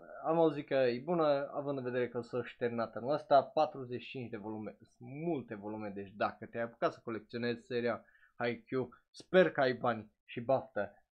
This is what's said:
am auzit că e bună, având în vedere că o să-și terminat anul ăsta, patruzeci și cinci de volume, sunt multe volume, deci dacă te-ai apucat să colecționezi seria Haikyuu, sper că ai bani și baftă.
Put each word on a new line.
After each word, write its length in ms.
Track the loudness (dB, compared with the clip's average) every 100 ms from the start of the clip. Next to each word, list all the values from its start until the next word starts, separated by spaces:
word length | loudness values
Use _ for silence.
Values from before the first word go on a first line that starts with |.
| -8 -6
am 160 | 0 4
auzit 280 | 4 2 0
că 60 |
e 260 | 4 4 2
bună, 500 | 0 2 4 2 0
având 240 | -4 -4 -4
în 60 |
vedere 260 | -2 0 0
că 80 | -2
o 40 |
să-și 340 | -4 -4 -4 -4
terminat 380 | -2 0 -2 -4
anul 180 | -2
ăsta, 300 | -2 6 6
patruzeci 580 | 6 2 0 -2 -8 -10
și 80 | -8
cinci 200 | -10 -8
de 80 | -8
volume, 400 | -8 -8 -8 -12
sunt 280 | -20 _ -16
multe 460 | -8 -4 -4 -4 -8
volume, 340 | -8 -8 -8
deci 220 | -8 -10 -2
dacă 300 | -2 -2 -10
te-ai 180 | -6
apucat 300 | -6 -2 -2
să 60 | -2
colecționezi 640 | -6 -8 -8 -4 -4 -4 -4
seria 400 | -2 0 -2 -8 _ _ -6
Haikyuu, 520 | -4 -4 -4 -4 -4 -8 _
sper 420 | -20 4 6 6
că 100 | 4
ai 120 | 2
bani 380 | 2 0 -2 -6 _ -12
și 140 | -6
baftă. 540 | 0 0 0 -4 -4 -8 _